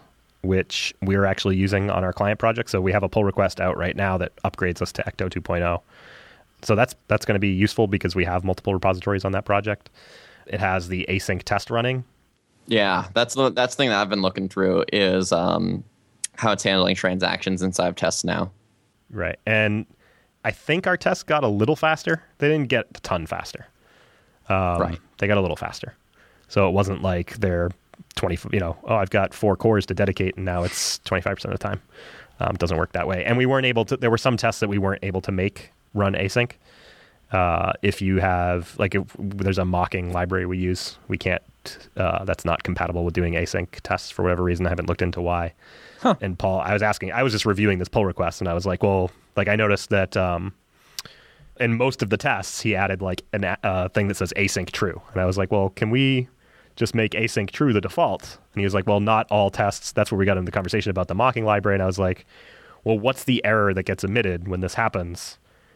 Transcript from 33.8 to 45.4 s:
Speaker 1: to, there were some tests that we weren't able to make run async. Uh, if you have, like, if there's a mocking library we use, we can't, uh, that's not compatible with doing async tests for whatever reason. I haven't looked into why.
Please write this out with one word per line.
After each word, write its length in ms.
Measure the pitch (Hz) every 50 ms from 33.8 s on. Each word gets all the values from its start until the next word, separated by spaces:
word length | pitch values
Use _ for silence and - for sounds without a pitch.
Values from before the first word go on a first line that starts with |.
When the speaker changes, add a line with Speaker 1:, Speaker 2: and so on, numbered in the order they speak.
| 110
Speaker 1:
to, 120 | - 135
there 140 | 123 123 117
were 60 | 113 113
some 180 | - 131 123
tests 220 | 107 - 113 104 -
that 80 | 110
we 100 | 104 101
weren't 260 | 101 95 95 95 - -
able 180 | 98 90 92
to 100 | - -
make 400 | 98 90 92 101 - - - - _ _ _ _ -
run 180 | 104 101 98 95
async. 380 | - 98 98 - 120 120 - - _ _ - - - - - - - - _ _ _ _ _
Uh, 420 | - 92 87 87 82 85 87 92 - -
if 200 | - 101 98 -
you 160 | 98 95 95
have, 600 | 95 92 95 90 90 87 90 90 90 87 - -
like, 160 | - 104 92 -
if 100 | 98 95 - -
there's 400 | - - 98 98 98 95 98 95
a 80 | 98 92
mocking 460 | 90 90 90 90 - - 92 90 87 90
library 320 | 87 90 87 95 92 90
we 120 | 90 92
use, 400 | 92 90 90 90 - - - - - -
we 100 | - 95
can't, 240 | 87 - 92 90 85 - - _ _ - - - - - - _
uh, 260 | - 95 85 85 95 98
that's 200 | 95 85 - -
not 160 | 87 80 - -
compatible 400 | - 90 - 90 85 85 87 85
with 80 | 87 80
doing 200 | 90 87 85 85
async 340 | 82 87 - - 92 90 - - - -
tests 280 | - 98 - - -
for 100 | - -
whatever 220 | 92 90 90 87 90
reason. 220 | 90 87 87 90
I 40 | 85
haven't 180 | 90 87 87
looked 140 | 87 87 -
into 200 | 90 90 87 87
why. 320 | 87 87 87 87